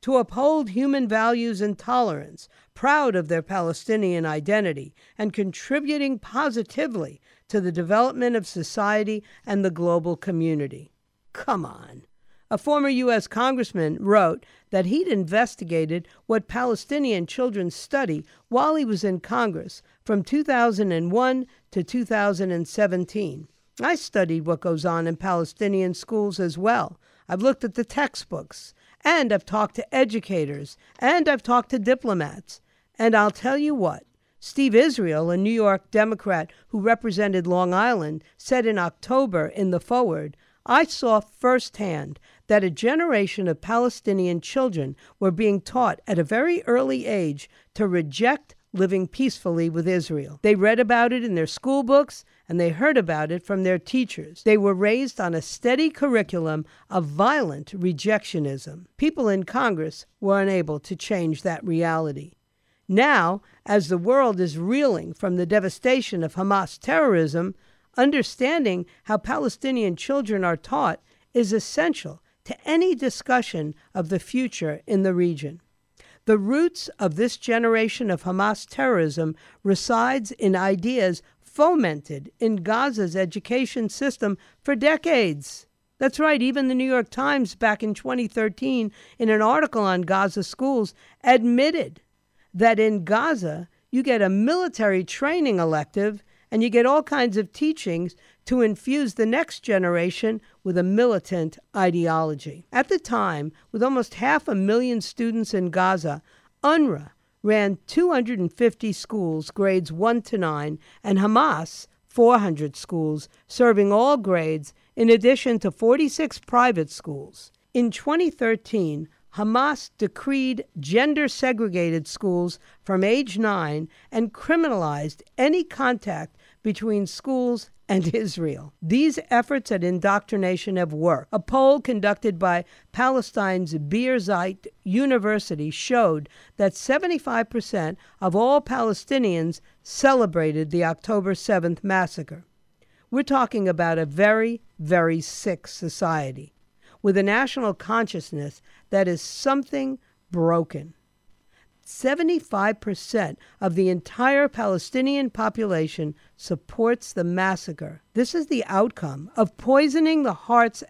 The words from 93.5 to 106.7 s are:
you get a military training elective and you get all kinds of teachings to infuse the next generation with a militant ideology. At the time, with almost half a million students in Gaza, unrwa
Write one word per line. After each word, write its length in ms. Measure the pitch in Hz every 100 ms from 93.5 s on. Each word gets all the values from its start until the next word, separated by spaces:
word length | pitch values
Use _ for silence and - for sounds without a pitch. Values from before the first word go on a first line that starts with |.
| 156 175 _ _
you 100 | 247
get 200 | 262 233
a 80 | 190
military 760 | 196 233 349 359 - 208 190
training 560 | 175 - 277 349 285 190
elective 640 | 165 156 147 202 208 208 _ _ -
and 120 | 226
you 60 | 233
get 160 | 233 247
all 180 | 302
kinds 340 | 302 285 240 202
of 140 | 185
teachings 640 | - 302 311 190 170 175 - _ _ -
to 160 | 254
infuse 540 | 220 196 - 285 254 -
the 100 | 220
next 360 | 269 320 -
generation 800 | - 190 180 175 180 - 220 220 _ _
with 140 | 190 180
a 60 |
militant 760 | 180 208 247 196 - 180 160 - _ 208
ideology. 920 | 185 170 165 160 160 143 151 143 -
At 160 | 247 277
the 120 | 370
time, 520 | - 226 196 151 151 - _
with 100 | 214
almost 320 | 254 262 -
half 340 | - 254 302 -
a 80 | 196
million 460 | 196 233 254 233
students 520 | - - 233 226 208
in 160 | 196 180
Gaza, 520 | 180 185 190 151 147 _ _ _ _
unrwa 460 | 285